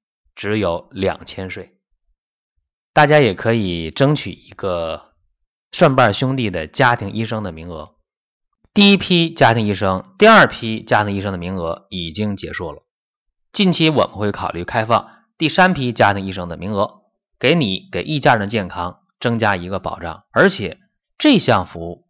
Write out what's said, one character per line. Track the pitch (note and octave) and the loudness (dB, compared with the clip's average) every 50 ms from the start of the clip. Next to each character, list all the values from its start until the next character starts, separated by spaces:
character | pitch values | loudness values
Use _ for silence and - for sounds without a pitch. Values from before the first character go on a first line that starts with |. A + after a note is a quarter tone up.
| _ _ _ _ _ _ _ | _ _ _ _ _ _ _
只 | - - G2+ G#2+ G#2+ | -10 -6 -4 -2 0
有 | G2 E2+ E2+ E2+ - _ | 0 -2 -2 -4 -8 _
两 | - F#2+ F#2+ F2+ D#2+ - E2 | -8 -4 -4 -4 -4 -6 -10
千 | - - G2+ F#2+ F#2 | -14 -14 -12 -12 -12
岁？ | - G2 F2+ - _ _ _ _ _ _ _ _ _ _ _ _ _ _ _ _ _ _ _ _ _ _ _ _ | -12 -14 -16 -18 _ _ _ _ _ _ _ _ _ _ _ _ _ _ _ _ _ _ _ _ _ _ _ _
大 | - D#3 D3+ | 2 4 6
家 | C#3+ D3+ D3+ | 6 6 6
也 | C#3 G#2+ F2+ | 6 4 2
可 | - - A2+ A#2 | 0 0 0 0
以 | A#2 G2+ F2+ E2+ E2 E2 D#2+ | 0 0 -2 -4 -4 -6 -6
争 | - - C3+ C#3+ D3+ | -2 2 2 2 2
取 | - - G2 | 0 -2 -8
一 | F2 - _ - | -14 -16 _ -20
个 | - - G2+ F#2+ F2 E2+ E2 D#2+ D#2 D2 - _ _ _ _ _ _ _ _ _ _ _ _ _ | -14 -8 -6 -4 -4 -4 -4 -6 -8 -10 -12 _ _ _ _ _ _ _ _ _ _ _ _ _
蒜 | - - F3 D3 C3 | 0 4 4 4 6
瓣 | C3+ B2 G#2+ G2 | 6 4 4 4
兄 | - C3+ B2+ C3+ | 2 -2 -2 0
弟 | C3+ A#2 G2+ | -2 -2 -2
的 | F2+ E2 D#2+ | -4 -6 -8
家 | D#2 - - C3 A#2+ A#2+ | -6 -2 2 2 2 2
庭 | - G2+ G2 - | 0 -4 -6 -6
医 | A2 A#2 | -6 -6
生 | G#2+ A2+ G#2+ | -4 -6 -6
的 | G#2 F#2 D#2+ | -6 -8 -10
名 | D#2+ D#2+ F2+ | -12 -14 -14
额。 | E2 D2+ D2+ - _ _ _ _ _ _ _ _ _ _ _ _ _ _ _ _ - | -14 -14 -14 -18 _ _ _ _ _ _ _ _ _ _ _ _ _ _ _ _ 0
第 | G#3 G3+ G3+ | 4 4 6
一 | G3+ | 4
批 | F#3+ - - F3+ E3+ E3 D#3+ - | 4 2 0 0 0 0 0 2
家 | - C#3 A#2 A2+ | 2 4 4 4
庭 | A#2 G#2+ | 2 0
医 | G#2 G2 | 0 -2
生、 | F#2 G#2 F#2+ F#2 F#2 - _ _ - | -2 -2 -2 -2 -2 -6 _ _ 4
第 | G#3 | 6
二 | A3 A3+ G3 D3 | 8 8 8 6
批 | A2+ - - A#2 A2+ A2 G#2+ - | 4 2 -4 -8 -8 -8 -8 -4
家 | - A#2+ G#2+ G#2 | 0 0 0 0
庭 | G2+ G2 | 0 -4
医 | G2 | -4
生 | G2 G2+ | -4 -6
的 | F#2+ | -6
名 | F2 E2+ F2+ F#2+ | -6 -8 -8 -6
额 | F#2 E2 E2 - - - _ | -6 -6 -6 -6 -8 -10 _
已 | G2+ F2+ E2+ E2 | -10 -8 -8 -8
经 | D#2 G#2 G#2+ G#2 G2 | -6 -6 -4 -4 -4
结 | - - - | -6 -8 -10
束 | - - F2+ D#2 C#2+ | -10 -10 -10 -12 -12
了， | - _ _ _ _ _ _ _ _ _ _ _ _ _ _ - | -16 _ _ _ _ _ _ _ _ _ _ _ _ _ _ -2
近 | - G3+ F#3 | 0 2 2
期 | E3 - D#3+ D#3+ | 2 2 2 2
我 | D3+ A#2 - | 2 2 0
们 | - - | 0 -2
会 | G2 G#2 G2+ | -4 -4 -4
考 | G2 - G2 - | -4 -4 -6 -8
虑 | - E2+ F2 | -6 -8 -8
开 | - - A#2 A2 | -4 -4 -4 0
放 | A2 A#2 - - - - _ _ _ _ | 0 0 0 0 -4 -14 _ _ _ _
第 | - D#3+ | -4 -4
三 | C#3+ - F#3+ F3+ F#3+ F3+ | 0 2 4 4 4 2
批 | C#3+ B2+ B2 A2 | 0 -2 -2 2
家 | - A2+ G2+ G2 | 2 2 2 2
庭 | G2 F#2+ | 0 -4
医 | G2 | -6
生 | F#2 G2 F2 F2 | -8 -8 -8 -10
的 | E2 | -10
名 | D#2 F2 G2+ G#2+ | -10 -8 -4 -2
额， | G2 G#2+ - - _ _ _ _ _ _ _ _ _ | -2 -2 -2 -6 _ _ _ _ _ _ _ _ _
给 | - C3 E3+ | 0 2 2
你、 | E3+ C3+ F#2+ F#2+ - - - | 2 0 0 -2 -4 -8 -8
给 | - F2+ - | -8 -8 -6
一 | C#3+ D#3 C#3 | -4 -4 0
家 | - D3 B2 | 2 2 2
人 | G#2+ G2 G2+ | 2 0 -2
健 | A#2 G#2+ F#2 | -4 -4 -4
康 | F2 - F2+ F2 F2+ - _ _ _ _ _ | -6 -8 -8 -8 -8 -10 _ _ _ _ _
增 | - A#2+ A#2 A2 | -4 -2 -2 0
加 | A2 G#2 G2 | 0 0 0
一 | F2 F2 F#2 | -2 -4 -6
个 | G2 F2+ | -8 -8
保 | - E2 D#2 - | -6 -8 -10 -10
障， | E2+ E2 D#2 - _ _ | -10 -12 -12 -14 _ _
而 | - A#2 E3+ G3 | 2 4 4 4
且 | - - G2+ E2 - - _ _ _ _ _ _ _ | 2 -2 -6 -10 -10 -14 _ _ _ _ _ _ _
这 | - - D4+ C4 E3 | 0 2 4 4 4
项 | - C3 A2+ F#2+ F2 | 4 2 2 0 0
服 | - - E2+ E2 E2+ | -4 -10 -12 -12 -12
务 | E2+ - _ _ | -12 -14 _ _